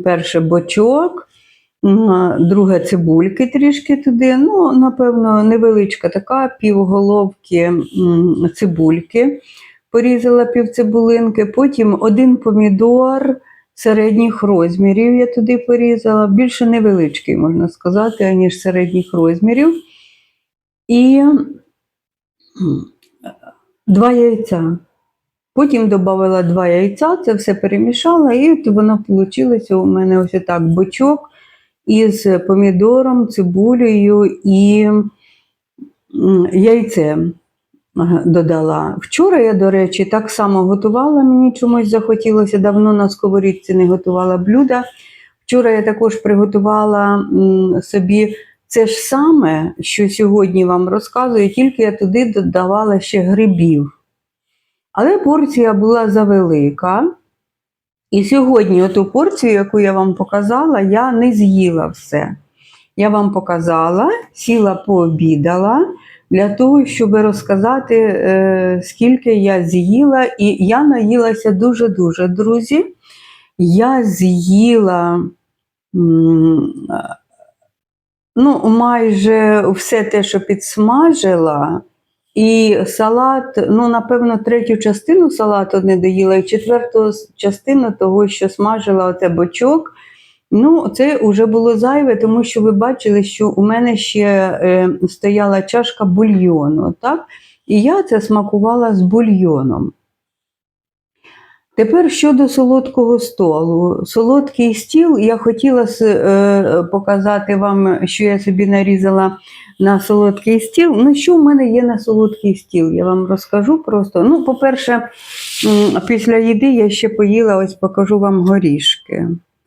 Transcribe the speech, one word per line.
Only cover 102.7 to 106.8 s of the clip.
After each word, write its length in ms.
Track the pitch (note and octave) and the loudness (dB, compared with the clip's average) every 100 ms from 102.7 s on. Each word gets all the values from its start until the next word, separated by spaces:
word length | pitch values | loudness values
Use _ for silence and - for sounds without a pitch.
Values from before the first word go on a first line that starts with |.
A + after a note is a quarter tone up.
| C4 C4 - A#3 A#3+ | 2 0 -2 0 0
столу. 840 | A#3+ - F3+ D#3 E3+ E3+ F3 - F3+ | -2 -2 -2 0 -2 0 -2 -4 -4
Солодкий 680 | A#3 A3+ C#4 C#4 - A#3 | -2 2 2 0 -2 -2
стіл, 460 | A3 - D#4 E4+ C4+ | -2 -2 0 2 2
я 180 | G#3+ A3+ | 0 0
хотіла 500 | A#3 A3+ C#4 B3+ A3 | -2 0 0 2 0
с-, 180 | - A3 | -2 0
е, 800 | G3 G3 G3 G3+ G3+ F#3+ E3+ | 0 2 2 2 2 0 0